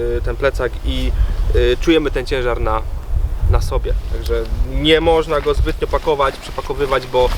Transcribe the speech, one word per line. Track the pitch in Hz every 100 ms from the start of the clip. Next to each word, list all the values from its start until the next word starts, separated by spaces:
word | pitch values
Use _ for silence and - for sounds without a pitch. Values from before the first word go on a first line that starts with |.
| 120 120
e, |
ten | 123 120
plecak | 139 - 123 - -
i, | 131 147 - - - - 120 120
e, | 120
czujemy | 170 160 143
ten | 135 120
ciężar | 135 120 113
na, | 110 110 - - - - - - -
na | 160
sobie. | - 160 - - -
Także | - - 117 113 - 127 135
nie | 151 156
można | 165 160 160 147
go | 143
zbytnio | 143 160 - 156
pakować, | 143 165 143 135 -
przepakowywać, | - - - 135 135 135 127
bo | 127 123